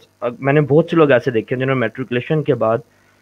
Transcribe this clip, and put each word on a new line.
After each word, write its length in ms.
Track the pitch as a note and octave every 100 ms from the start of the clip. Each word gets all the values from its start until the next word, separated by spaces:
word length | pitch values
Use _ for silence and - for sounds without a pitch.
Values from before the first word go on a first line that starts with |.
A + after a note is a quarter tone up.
| - _
अ, 60 | B2 A#2+
मैंने 200 | C3+ D3
बहुत 280 | C#3+ D3 E3
से 80 | E3
लोग 140 | D3
ऐसे 200 | B2 C3+
देखे 240 | A2+ G#2 B2+
हैं 40 |
जिन्होंने 220 | C3 C3+
matriculation 640 | A2+ - B2+ A#2+ - D#3+
के 100 | C#3
बाद 300 | A#2+ A2 A#2 - _ _ _